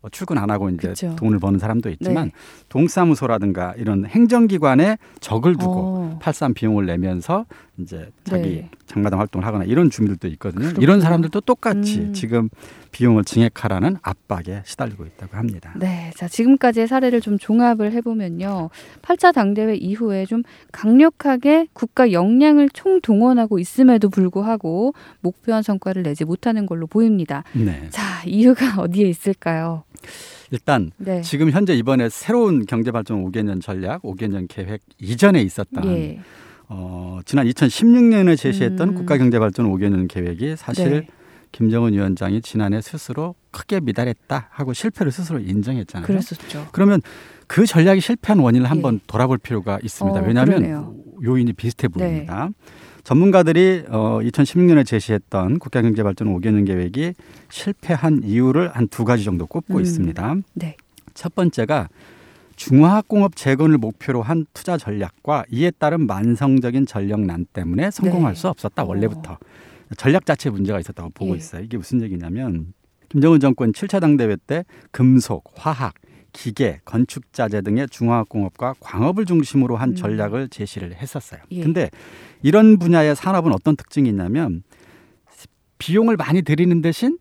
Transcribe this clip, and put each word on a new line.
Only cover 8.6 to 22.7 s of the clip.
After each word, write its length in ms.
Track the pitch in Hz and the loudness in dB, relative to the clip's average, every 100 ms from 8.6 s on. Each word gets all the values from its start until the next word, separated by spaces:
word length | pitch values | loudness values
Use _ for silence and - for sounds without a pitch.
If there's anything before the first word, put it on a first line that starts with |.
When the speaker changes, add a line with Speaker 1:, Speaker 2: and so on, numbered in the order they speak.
| 170 - _ | -10 -20 _
Speaker 1:
장마당 340 | - 104 95 | -2 0 0
활동을 260 | 85 92 101 | -2 -4 -4
하거나 160 | 107 | -4
이런 260 | 92 131 170 | 0 2 2
주민들도 380 | - 107 92 92 | 2 -2 -2 -8
있거든요. 320 | 76 101 85 143 | -8 -10 -6 -4
Speaker 2:
그렇군요. 180 | 175 | 2
Speaker 1:
이런 180 | 139 202 | 4 6
사람들도 400 | 165 170 160 202 | 4 2 0 -4
똑같이 580 | - 254 - 196 208 208 | -2 -2 0 -2 -2 -2
Speaker 2:
음. 140 | 208 | -4
Speaker 1:
지금 360 | 202 117 117 113 - - - - | -6 -2 -2 -2 -6 -20 -20 -20
비용을 320 | - 123 110 | 0 4 4
증액하라는 760 | 98 113 117 - 113 92 120 190 | 2 2 2 0 -4 -2 -2 -2
압박에 600 | - - _ 92 87 98 98 | -6 -10 _ -8 -6 -12 -12
시달리고 400 | - 123 98 85 | -10 -10 -8 -18
있다고 320 | _ 95 101 | _ -14 -8
합니다. 360 | 113 92 82 85 | -8 -8 -14 -8
Speaker 2:
네, 360 | 185 175 165 - | -6 -6 -10 -12
자, 120 | 175 | -10
지금까지의 600 | - 233 269 247 226 226 | -2 4 4 4 2 0
사례를 340 | 262 254 240 | 0 2 0
좀 180 | 220 208 | 0 -4
종합을 520 | - 220 240 226 208 | 0 2 4 2 0
해보면요. 760 | 233 233 226 190 170 190 196 165 - - - | -2 -4 -6 -6 -6 -6 -6 -8 -12 -20 -20
팔 160 | - 359 | -4 4
차 140 | 359 | 4
당대회 440 | 330 202 208 220 214 | 4 0 0 -2 -2
이후에 500 | 180 208 226 196 190 | -4 -4 -2 -2 -2
좀 180 | 226 240 - _ | -4 -6 -14 _
강력하게 960 | - 214 247 320 - 285 254 269 311 330 | -4 6 8 8 4 -2 0 4 2 2
국가 380 | - 233 - 247 | -6 -6 2 4
역량을 580 | 175 185 240 302 294 | 4 4 4 6 6
총동원하고 880 | 285 | 4